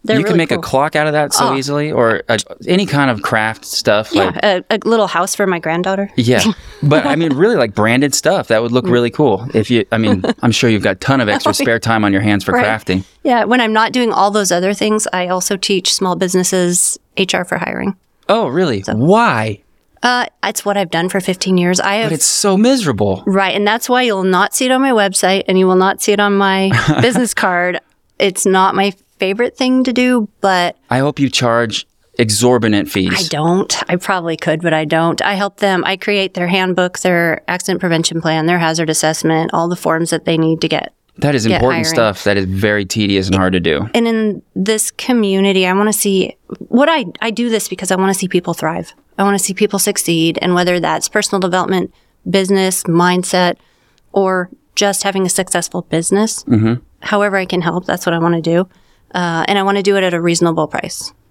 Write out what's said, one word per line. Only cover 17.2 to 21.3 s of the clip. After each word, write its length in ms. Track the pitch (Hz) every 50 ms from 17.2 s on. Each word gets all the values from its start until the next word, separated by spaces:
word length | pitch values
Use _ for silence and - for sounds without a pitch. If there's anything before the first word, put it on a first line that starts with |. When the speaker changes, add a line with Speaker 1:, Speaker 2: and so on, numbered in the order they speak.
| 190 190 -
Speaker 1:
R 80 | 180 180
for 140 | - -
hiring. 380 | - - - - - - 202 196 - _ _ _ _ _ -
Speaker 2:
Oh, 180 | 202 233 190
really? 340 | 135 123 175 185 156 113 98 95
Speaker 1:
So 120 | - 110
Speaker 2:
Why? 640 | 110 127 165 202 226 233 214 135 110 110 110 101 - _ _ _ _ _ _ _ _ -
Speaker 1:
Uh, 220 | 247 247 247 240 - - _ -
it's 220 | 202 220 - -
what 120 | 208 196
I've 120 | 202 190 170
done 200 | - 165 175 185
for 100 | - 196
fifteen 380 | 180 -